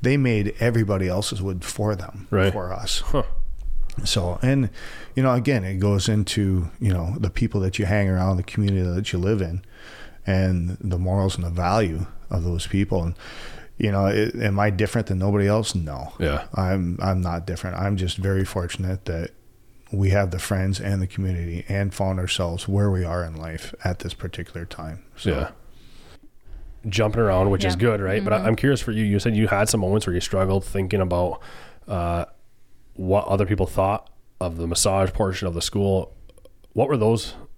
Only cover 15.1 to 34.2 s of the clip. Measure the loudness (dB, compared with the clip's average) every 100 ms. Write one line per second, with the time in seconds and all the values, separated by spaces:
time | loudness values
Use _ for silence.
15.1 | 0 2 2 4 2 0 -2 -4 -6 -10
16.1 | -4 -2 -2 -4 -2 0 0 0 -2 0
17.1 | 0 0 -2 -4 -6 -6 -4 -2 0 -2
18.1 | -2 0 0 0 -2 -4 -4 -4 -4 -4
19.1 | -6 -6 -12 -20 -20 -20 -20 -8 0 4
20.1 | 4 2 -2 -2 0 0 -2 -2 -2 -2
21.1 | -2 -2 -2 -4 -6 -4 -2 -2 -2 -2
22.1 | -2 -2 -2 -2 -4 -2 2 4 2 0
23.1 | -2 -4 -8 -8 -10 -10 -6 -4 -4 -6
24.1 | -8 -10 -10 -12 -12 -14 -12 -12 -12 -16
25.1 | -6 -2 -2 -2 -8 -20 -20 -20 -20 -20
26.1 | -20 -20 -20 -16 -14 -14 -12 -6 0 2
27.1 | 2 4 4 4 2 2 2 2 2 0
28.1 | 0 4 4 4 2 4 2 0 0 4
29.1 | 4 4 4 4 4 2 2 2 2 2
30.1 | -2 0 0 4 2 0 -2 0 2 2
31.1 | 2 0 -2 -12 -18 -18 -20 -6 -4 0
32.1 | -2 -4 -10 -20 -20 -20 -20 -20 -8 2
33.1 | 2 2 0 2 2 0 2 2 0 -6
34.1 | -20